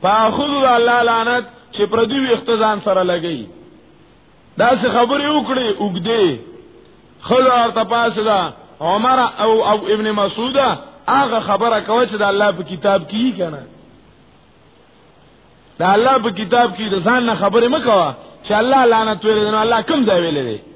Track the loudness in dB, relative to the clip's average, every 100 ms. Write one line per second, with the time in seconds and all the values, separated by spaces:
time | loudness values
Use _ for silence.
0 | 2 2 2 0 -2 0 2 4 4 2
1 | 2 0 0 -2 -4 -16 -20 -4 -2 0
2 | 0 -2 0 -2 0 0 0 0 0 0
3 | 0 -2 -4 -8 -12 -18 -20 -20 -20 -20
4 | -20 _ _ _ -20 -2 2 2 0 0
5 | 0 0 0 -2 0 -4 -2 -4 -4 -4
6 | -2 0 0 0 -10 -20 -20 -20 -20 -20
7 | _ -20 -2 2 4 4 2 0 -2 0
8 | -2 -2 0 0 -2 -8 -20 -8 -2 0
9 | 2 2 0 0 0 2 2 0 0 -2
10 | 0 -2 -2 -4 -4 0 0 -2 -8 -12
11 | -2 0 0 -2 -2 -2 0 -2 0 0
12 | 0 0 0 2 0 0 -6 -4 0 0
13 | -2 -2 -2 -2 -6 -8 -16 -20 -20 -20
14 | -20 _ _ _ _ _ _ _ _ _
15 | -20 _ -20 _ _ _ _ -4 2 2
16 | 4 2 0 -6 -2 2 2 -2 -6 -2
17 | 0 0 0 0 0 2 2 0 2 2
18 | 2 -4 -16 -20 -4 0 2 4 4 2
19 | 0 -2 0 0 2 0 0 0 0 0
20 | 2 2 0 -2 -4 -8 -12